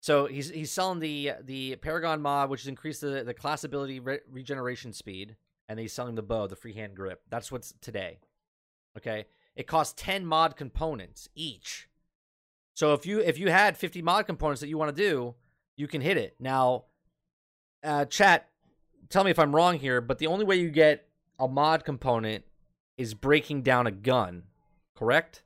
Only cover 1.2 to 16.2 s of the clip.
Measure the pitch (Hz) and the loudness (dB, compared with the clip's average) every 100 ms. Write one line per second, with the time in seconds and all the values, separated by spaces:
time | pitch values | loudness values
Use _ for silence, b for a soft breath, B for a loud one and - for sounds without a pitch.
1.2 | 143 - 131 135 131 123 147 165 165 156 | -6 -6 -10 -10 -8 -8 -6 -4 -2 -2
2.2 | 147 143 139 135 135 131 160 143 147 135 | 0 0 0 -4 -8 -10 -10 -8 -6 -6
3.2 | 120 120 143 151 151 143 139 131 123 139 | -6 -6 -6 -6 -6 -6 -6 -8 -6 -8
4.2 | - 127 127 139 123 123 123 104 - 95 | -8 -18 -10 -6 -6 -6 -10 -14 -14 -12
5.2 | 101 113 _ _ _ 110 113 - 123 113 | -14 -16 _ _ _ -10 -10 -8 -8 -6
6.2 | 104 113 101 95 117 104 107 98 95 90 | -4 -4 -4 -8 -16 -14 -14 -10 -10 -10
7.2 | _ 113 - 127 - - - 107 92 82 | _ -10 -8 -12 -12 -18 -12 -8 -8 -12
8.2 | _ _ _ _ _ _ _ - 117 107 | _ _ _ _ _ _ _ -14 -8 -8
9.2 | 107 _ _ - 127 160 147 - - 196 | -8 _ _ -16 -2 0 0 -4 -6 -4
10.2 | 175 160 160 156 135 - 160 139 90 - | 0 2 2 0 -10 -6 -4 -6 -12 -18
11.2 | - - 160 104 - - - _ _ _ | -20 -14 -12 -12 -14 -16 -16 _ _ _
12.2 | _ _ _ _ _ - 151 143 165 214 | _ _ _ _ _ 0 2 2 2 0
13.2 | 190 143 190 175 208 175 180 180 165 190 | 0 0 2 4 4 2 -8 -6 0 0
14.2 | 214 180 156 139 147 156 151 143 202 147 | 0 -2 -2 -4 -6 -4 -2 0 0 0
15.2 | 120 120 _ _ _ - 143 160 139 185 | -2 -10 _ _ _ -10 -6 -2 0 0